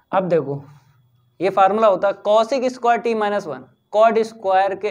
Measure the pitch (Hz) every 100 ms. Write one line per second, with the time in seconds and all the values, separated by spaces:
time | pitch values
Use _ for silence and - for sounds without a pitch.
0 | _ 196 185 165 139 143 - - _ _
1 | _ _ _ - 180 190 190 214 220 185
2 | 196 - - 214 226 277 254 254 233 233
3 | 233 220 208 208 170 127 127 _ _ 208
4 | 226 220 220 - 190 190 196 190 208